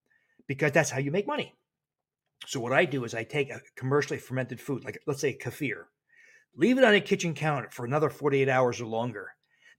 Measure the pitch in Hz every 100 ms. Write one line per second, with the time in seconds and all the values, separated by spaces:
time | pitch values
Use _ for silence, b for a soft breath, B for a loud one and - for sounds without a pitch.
0 | _ b b b - 135 151 160 143 131
1 | 139 180 285 294 - _ _ _ _ _
2 | _ _ _ - - 135 117 139 180 135
3 | 117 113 113 151 139 110 - - 131 143
4 | 139 135 - 127 123 123 - 113 - -
5 | - 135 139 135 123 - 135 101 - _
6 | _ b b b b - 202 254 240 202
7 | 202 196 165 143 151 139 104 - 120 151
8 | 151 - 147 139 135 131 127 117 113 113
9 | 123 104 92 - b b b